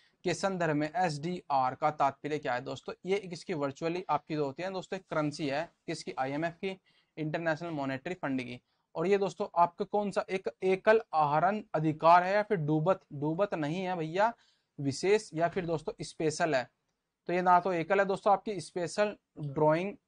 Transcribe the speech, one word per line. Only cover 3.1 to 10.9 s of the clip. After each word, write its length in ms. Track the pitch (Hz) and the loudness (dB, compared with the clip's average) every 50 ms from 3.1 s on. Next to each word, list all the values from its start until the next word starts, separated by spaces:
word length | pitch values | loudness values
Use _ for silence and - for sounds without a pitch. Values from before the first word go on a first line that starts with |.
| 196 | -2
एक 160 | 202 190 175 | -2 -4 -6
इसकी 220 | 175 156 - - 180 | -12 -12 -8 -6 -4
वर्चुअली 500 | 147 143 139 - - 165 165 170 180 185 - | -2 -2 -4 -4 -4 -4 -4 -4 -4 -4 -2
आपकी 240 | 147 143 _ - 156 | -2 -2 _ -4 -4
जो 100 | 151 147 | -2 -2
होती 180 | 135 131 - | -4 -4 -6
है 80 | 175 190 | -8 -6
दोस्तों, 260 | 190 185 165 - 196 190 | -6 -8 -8 -8 -10 -10
एक 60 | - | -8
करेंसी 420 | - 160 156 151 147 147 - 160 135 | -4 -2 -2 -2 -2 -2 -4 -4 -2
है 200 | 135 151 170 - _ _ - | -2 -4 -4 -6 _ _ -10
किसकी, 280 | 170 160 - - 185 - - | -8 -8 -8 -8 -8 -6 -4
आईएमएफ 360 | 131 135 139 147 165 170 165 | -4 -4 -2 -2 -4 -4 -6
की, 160 | - 196 190 190 - _ _ _ _ _ _ - | -6 -8 -8 -8 -8 _ _ _ _ _ _ -10
इंटरनेशनल 540 | 165 151 151 160 170 170 165 156 147 175 170 | -8 -6 -4 -4 -4 -2 -2 -4 -4 -4 -6
मॉनेटरी 420 | 160 143 135 135 135 131 - 175 180 | -4 -4 -4 -4 -4 -6 -6 -8 -8
फंड 280 | - - 139 135 127 | -6 -4 -4 -2 -4
की। 180 | 123 120 123 - _ _ _ _ _ _ - | -4 -6 -10 -14 _ _ _ _ _ _ -6
और 120 | 160 165 | -2 0
ये 120 | 190 202 190 | 2 2 2
दोस्तों 280 | 196 185 - - 208 - - | 0 -2 -4 -6 -8 -2 2
आपका 280 | 170 170 170 - - 196 | 2 2 2 2 -6 -6
कौन 240 | - - 208 208 196 | -2 -2 -2 -2 0
सा 140 | - 208 - - | -2 -4 -4 -2
एक 180 | 190 190 - - - - 190 | -4 -6 -6 -6 -6 -2 0
एकल 360 | 185 190 190 - 220 | 0 0 2 4 4